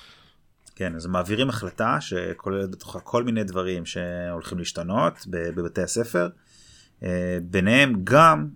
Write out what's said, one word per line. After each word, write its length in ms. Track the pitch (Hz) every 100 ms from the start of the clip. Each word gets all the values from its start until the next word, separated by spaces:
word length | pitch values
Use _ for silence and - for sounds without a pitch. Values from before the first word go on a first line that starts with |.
| - - - _ _ _ - -
כן, 200 | 92 82
אז 100 | 85
מעבירים 440 | 90 90 110 135
החלטה 480 | - 92 - 113 151
שכוללת 720 | - 92 90 90 - 98 98
בתוכה 280 | 95 - -
כל 240 | - 120
מיני 200 | 120 113
דברים 420 | 98 90 92 90 82
שהולכים 720 | 98 87 87 87 85 - 92
להשתנות 560 | 85 - 85 104 165 - -
ב-, 200 | 87 85 85
בבתי 260 | 85 -
הספר. 480 | 90 - 117 90 87 - _ _ - - _ -
אה, 340 | 92 90 90 90
ביניהם 520 | 87 95 92 127 139 107
גם 440 | 95 131 165 156 151